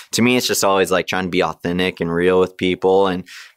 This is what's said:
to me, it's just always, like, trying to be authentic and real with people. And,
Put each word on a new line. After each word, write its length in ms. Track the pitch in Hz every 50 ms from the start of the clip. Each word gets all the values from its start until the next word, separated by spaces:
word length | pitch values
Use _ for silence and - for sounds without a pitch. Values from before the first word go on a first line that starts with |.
| - -
to 80 | - -
me, 160 | 117 123 123
it's 100 | 123 120
just 180 | - 104 - 113
always, 260 | 98 95 95 95 82
like, 160 | 92 87 85
trying 180 | - - 92 92
to 60 | 87
be 120 | 82 90
authentic 580 | 87 80 80 - - 87 87 90 92 92 87 -
and 120 | 85 85
real 260 | 85 87 90 90 92 95
with 180 | 92 90 - -
people. 480 | 98 92 87 - - 95 95 98 98
And, 180 | 95 90 92 92 - - - - - _